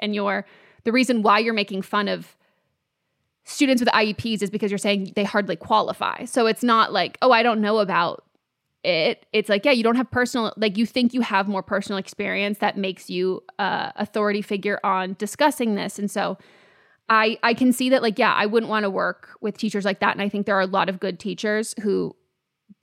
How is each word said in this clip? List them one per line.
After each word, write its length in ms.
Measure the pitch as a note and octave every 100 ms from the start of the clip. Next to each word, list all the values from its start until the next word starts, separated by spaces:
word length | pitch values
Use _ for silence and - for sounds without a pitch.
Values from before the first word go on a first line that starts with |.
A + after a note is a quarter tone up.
and 120 | G#3
you're, 320 | G#3 G3+ G3 - - - _
the 80 | A#3
reason 320 | A#3+ B3+ A#3+
why 160 | G#3 G#3
you're 160 | A#3
making 280 | A3 G3+ F#3+
fun 260 | - G#3 G3+
of 280 | F3+ E3 _ _ _ _ _ _ _ _ _ _ _
students 360 | - - C#4 C4
with 80 | A#3
I 120 | A3
E 100 | A3
Ps 280 | - A3+ G#3+
is 80 | G3+
because 200 | G#3 G#3
you're 80 | G3
saying 340 | G#3+ G3+ F#3+
they 100 | -
hardly 320 | G3+ G#3+ G3+ E3+
qualify. 680 | - A3 - - - -
So 220 | B3 C4+ A3+
it's 160 | A3
not 300 | A#3+ A3+ G#3
like, 260 | F#3+ E3+ -
"Oh, 100 | B3+
I 100 | A3+
don't 180 | A#3+ A3
know 180 | G#3 A3
about 460 | G3 E3+ F3 - - _ _ _ _ _
it." 420 | - E3 E3 A#3 _
It's 160 | G#3+ G#3+
like, 160 | G3+
"Yeah, 80 | D4
you 100 | B3+
don't 140 | A3+ A#3+
have 140 | A#3+
personal," 420 | B3 B3 B3+ A3 -
like, 200 | A3 F#3+
you 100 | A#3
think 260 | C4 A#3+
you 80 | B3
have 280 | A#3 G3 G3+
more 140 | F#3+
personal 360 | - G3+ G3 G3
experience 600 | - - G3+ F#3 G3+ G#3
that 180 | G#3 -
makes 340 | F#3+ F#3 -
you 320 | F3+ F#3 F#3 - -
a 340 | F#3+ - - -
authority 460 | G#3 A3 G#3 G3+
figure 380 | G3+ G3+ G#3 G3+
on 300 | G3+ F#3+ F#3 F#3+
discussing 560 | G#3 - D4 C#4 A#3
this. 240 | G3+ G3 -
And 120 | G3
so 280 | G#3 F#3+ F#3+ - _ _ _ _ _ -
I, 280 | A3 A3 A#3
I 100 | A#3
can 200 | A#3 B3+
see 180 | A#3+ B3+
that, 100 | C4
like, 160 | A3+ G3
yeah, 160 | A3
I 140 | - G#3
wouldn't 240 | A3+ A3+
wanna 180 | G#3+ G3+
work 420 | F#3+ F3+ - - -
with 180 | G#3+ G3+
teachers 260 | G#3+ G3+
like 140 | G3 G3
that. 140 | G3+
And 80 | -
I 60 | G3+
think 180 | G3+ G3+
there 100 | F#3+
are 60 |
a 40 | F#3
lot 220 | F#3+ F#3
of 120 | F#3
good 180 | F#3+ F3+
teachers 560 | G3+ F3+ G#3+ G#3+ A3 -
who 320 | G#3 F#3+ E3+ - _ _ _ _ _ -